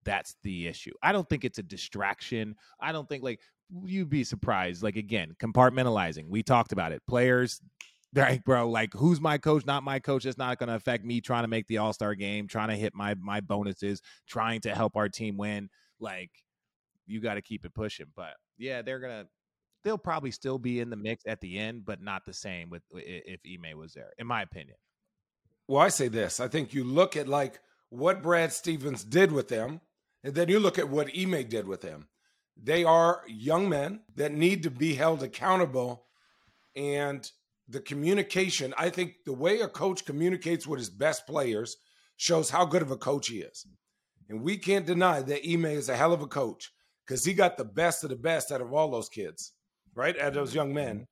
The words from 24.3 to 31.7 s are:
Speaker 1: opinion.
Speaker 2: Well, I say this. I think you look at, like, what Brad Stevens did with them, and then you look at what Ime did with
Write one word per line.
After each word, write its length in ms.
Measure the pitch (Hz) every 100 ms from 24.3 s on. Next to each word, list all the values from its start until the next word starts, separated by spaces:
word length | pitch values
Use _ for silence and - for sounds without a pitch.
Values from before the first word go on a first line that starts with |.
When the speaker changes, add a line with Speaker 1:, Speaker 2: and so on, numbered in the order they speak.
| 117
Speaker 1:
opinion. 340 | 95 95 69 57 _ _ _ _ _ _ _ _ -
Speaker 2:
Well, 120 | 135
I 60 | 180
say 220 | - 131
this. 320 | 113 95 -
I 80 | 123
think 240 | 151 127
you 100 | 135
look 320 | 123 139 190 156
at, 140 | 135
like, 320 | 143 135 - _ _ _
what 340 | 117 160 190
Brad 300 | 151 170 160
Stevens 540 | - - 160 139 120 98
did 260 | 151 190
with 160 | 147 -
them, 320 | 113 117 160 _ _ _ _ 139
and 80 | 143
then 120 | 170
you 100 | 202
look 180 | 196 180
at 80 | 147
what 220 | 143 143
Ime 360 | 151 185 170 120
did 180 | 110
with 140 | 95